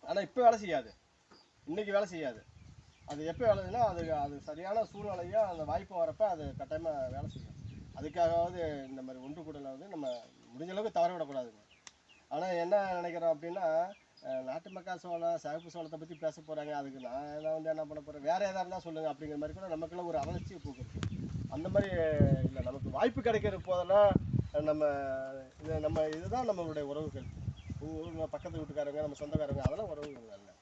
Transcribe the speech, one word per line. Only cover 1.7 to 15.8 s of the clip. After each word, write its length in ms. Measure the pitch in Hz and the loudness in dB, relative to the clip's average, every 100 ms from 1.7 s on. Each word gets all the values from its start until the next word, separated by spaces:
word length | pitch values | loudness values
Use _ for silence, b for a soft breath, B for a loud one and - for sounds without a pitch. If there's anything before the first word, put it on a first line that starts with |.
| 175 208 | -2 2
வேலை 160 | 202 202 | 4 2
செய்யாது. 320 | 170 143 110 - - - - - - - | -2 -4 -6 -14 -20 -20 -20 -20 -20 -8
அது 200 | 147 156 | -4 -4
எப்ப 200 | 170 233 | 2 4
வேலை 140 | 196 | 4
செய்யும்னா, 240 | 185 214 | 2 2
அது, 300 | 220 175 165 | 2 2 -2
அது 260 | 151 143 143 | 0 -2 -4
சரியான 440 | 147 151 185 214 | -10 -8 -2 0
சூழ்நிலையா 580 | 214 - 202 185 175 208 | 0 -4 -6 -6 0 2
அந்த 200 | 208 170 | 2 0
வாய்ப்பு 420 | 151 165 190 185 165 | -2 -2 -2 -2 0
வரப்ப 160 | 151 | 2
அது 300 | 214 170 151 - | 2 2 -4 -6
கட்டாயமா 520 | 135 156 165 147 127 | -6 -4 -2 -2 -4
வேலை 180 | 123 - | -4 -6
செய்யும். 300 | - - - - - - - | -8 -12 -12 -12 -12 -12 -8
அதுக்காகவாவது 960 | 151 175 170 170 175 180 160 147 135 | -6 4 4 6 2 0 -2 -2 -6
இந்த 120 | 135 | -10
மாதிரி 240 | 131 131 131 | -10 -10 -10
ஒன்று 180 | 151 | -10
கூடலாவது 440 | 156 143 135 135 143 | -10 -10 -10 -10 -10
நம்ம 200 | 175 135 120 110 - - | -6 -4 -6 -10 -20 -20
முடிஞ்ச 220 | 120 170 | -10 -6
அளவுக்கு 220 | 190 214 | -2 -2
தவற 220 | 170 170 | 2 2
விடக்கூடாதுங்க. 480 | 180 147 135 123 110 _ - - _ _ - _ | 2 -4 -4 -6 -10 _ -20 -20 _ _ -20 _
ஆனா 160 | - 185 | -2 0
என்ன 480 | 175 170 202 196 | 2 4 4 4
நினைக்கிறோம் 400 | 180 175 170 165 | 0 -2 0 2
அப்படின்னா, 320 | 156 165 185 175 160 180 202 _ _ | 2 0 0 2 2 2 -4 _ _
அஹ், 200 | 135 131 | -6 -4
நாட்டு 260 | 131 147 175 | -2 -6 -8
மக்கா 280 | 185 175 180 | -12 -8 -8
சோளம், 400 | 180 170 170 170 | -4 -2 0 0
சிவப்பு 320 | 151 156 170 | -2 -6 -8
சோளத்தை 300 | 170 | -8